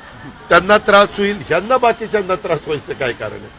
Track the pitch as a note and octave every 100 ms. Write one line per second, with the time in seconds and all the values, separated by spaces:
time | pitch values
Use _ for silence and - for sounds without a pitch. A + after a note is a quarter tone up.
0 | - - - - - F3 F#3 G#3 G#3 G3+
1 | G3+ - G3+ G#3 A#2+ E3 G#3+ B3+ A#3 A3
2 | G#3 G#3 F#3 F#3 F3+ D3+ D3+ D3 - C3
3 | B2+ A2+ G#2+ G#2 G#2+